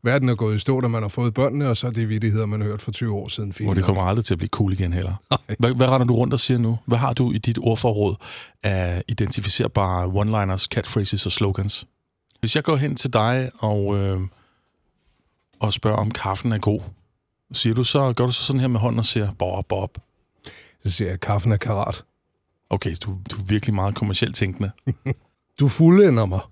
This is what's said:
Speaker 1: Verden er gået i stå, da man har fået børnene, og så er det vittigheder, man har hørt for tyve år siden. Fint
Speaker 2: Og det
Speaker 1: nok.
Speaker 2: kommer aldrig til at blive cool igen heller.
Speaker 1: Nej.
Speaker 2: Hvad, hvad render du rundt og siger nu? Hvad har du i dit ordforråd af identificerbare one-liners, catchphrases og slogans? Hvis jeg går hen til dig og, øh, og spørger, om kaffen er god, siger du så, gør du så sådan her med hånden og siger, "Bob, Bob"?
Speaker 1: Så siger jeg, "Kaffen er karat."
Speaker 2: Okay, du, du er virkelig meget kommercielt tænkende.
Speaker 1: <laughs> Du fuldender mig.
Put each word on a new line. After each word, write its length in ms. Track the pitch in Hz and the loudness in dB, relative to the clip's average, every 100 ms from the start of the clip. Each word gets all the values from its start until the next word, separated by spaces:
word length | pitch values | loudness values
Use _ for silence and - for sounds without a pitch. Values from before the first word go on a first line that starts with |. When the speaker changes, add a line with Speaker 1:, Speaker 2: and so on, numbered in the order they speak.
Speaker 1:
Verden 260 | 117 139 127 | 2 2 2
er 60 | |
gået 220 | 110 110 107 | 2 0 0
i 20 | |
stå, 220 | - 131 | 0 0
da 80 | 123 | 0
man 140 | 113 | -2
har 60 | 104 | -4
fået 260 | - 120 | -2 -2
børnene, 340 | 110 135 143 139 | 0 0 0 0
og 80 | 113 | 0
så 100 | 123 | -2
er 40 | |
det 180 | 117 110 | -2 -2
vittigheder, 380 | 110 110 107 107 | 0 0 0 0
man 140 | 107 | -2
har 80 | 104 | -2
hørt 140 | 107 | -4
for 80 | - | -6
tyve 240 | 110 117 | -4 -2
år 140 | 101 - | -4 -6
siden. 240 | - 101 | -6 -8
Fint 160 | - 101 | -4 0
Speaker 2:
Og 60 | 95 | 2
det 40 | |
Speaker 1:
nok. 40 | 92 | 2
Speaker 2:
kommer 160 | 95 | 2
aldrig 220 | 92 107 | 2 2
til 100 | 113 | 2
at 40 | 87 | 0
blive 100 | 90 | -2
cool 240 | - 101 | 0 0
igen 200 | 95 90 | 2 0
heller. 220 | 90 90 95 _ | 0 -2 -6 _
Speaker 1:
Nej. 260 | - - 107 | -6 -4 0
Speaker 2:
Hvad, 160 | 120 | 0
hvad 140 | 123 127 | 4 4
render 180 | 131 123 | 4 4
du 80 | |
rundt 180 | 117 123 | 2 2
og 60 | 135 | 2
siger 180 | - 123 | 2 2
nu? 200 | 113 113 - | 2 -2 0
Hvad 120 | 117 | 0
har 140 | 135 | 0
du 200 | 120 123 | 0 0
i 60 | 110 | 0
dit 200 | 117 113 | -2 0
ordforråd 580 | - 113 123 104 101 98 - - - _ | 0 2 0 2 0 -2 -10 -18 -20 _
af 400 | 104 95 90 87 - | -2 0 0 -2 -4
identificerbare 1000 | 113 104 - 98 - 110 - 95 90 90 | -2 -2 -2 0 0 0 0 0 0 0
one-liners, 560 | 95 107 110 98 95 - | 0 0 0 0 -2 -4
catchphrases 600 | - - 113 101 101 95 | -4 -2 -2 0 0 -2
og 60 | |
slogans? 540 | - 101 98 101 - - _ _ _ _ _ | 0 0 0 -2 -4 -6 _ _ _ _ _
Hvis 160 | 110 151 | 0 0
jeg 80 | |
går 120 | 151 147 | 2 0
hen 200 | 147 139 | 0 0
til 160 | 135 | 0
dig 380 | 117 110 127 127 - | 2 2 2 -2 -4
og, 380 | 107 104 101 101 | 0 0 0 0
øh, 220 | 98 95 92 _ _ _ _ _ _ _ _ _ _ _ _ _ | 0 -2 -4 _ _ _ _ _ _ _ _ _ _ _ _ _
og 120 | 110 | -2
spørger, 240 | - 110 104 | 0 0 0
om 140 | 107 | -2
kaffen 420 | - 95 98 120 | -4 -6 -4 -2
er 60 | 107 | -2
god, 220 | 104 107 - - _ _ _ _ _ | -2 -2 -6 -18 _ _ _ _ _
siger 220 | 120 117 | -2 0
du 100 | 113 | 2
så, 280 | 120 147 135 | 2 2 0
gør 140 | 117 123 | 0 0
du 60 | |
så 100 | 120 | 0
sådan 160 | - 135 | 0 0
her 80 | 131 | 0
med 120 | 117 | 0
hånden 180 | 117 117 | 0 0
og 60 | |
siger, 260 | 107 117 104 - | 0 0 -2 -4
"Bob, 280 | 90 95 - | -4 -4 -4
Bob"? 300 | 95 95 - _ _ _ _ - - - _ | -4 -4 -10 _ _ _ _ -20 -20 -20 _
Speaker 1:
Så 60 | 104 | -6
siger 160 | - 92 | -4 -4
jeg, 100 | 92 | -4
"Kaffen 320 | - 104 101 | -2 0 2
er 40 | 104 | 0
karat." 480 | - 101 - - - _ _ _ _ _ _ | 0 -2 -2 -6 -12 _ _ _ _ _ _
Speaker 2:
Okay, 240 | 95 - 82 | -4 -4 -6
du, 60 | 104 95 95 | -8 -8 -8
du 60 | 104 | -8
er 80 | 95 | -2
virkelig 260 | 104 - | -2 2
meget 200 | 101 98 | 2 2
kommercielt 420 | - 104 95 107 - | 0 -2 0 0 0
tænkende. 340 | 95 90 98 - - | -2 -2 -6 -4 -6
Speaker 1:
<laughs> 260 | - 135 123 _ _ _ - | -6 -6 -8 _ _ _ 0
Du 80 | 143 | 2
fuldender 560 | - 165 185 196 120 98 | 6 8 8 8 6 2
mig. 140 | 95 - | -2 -6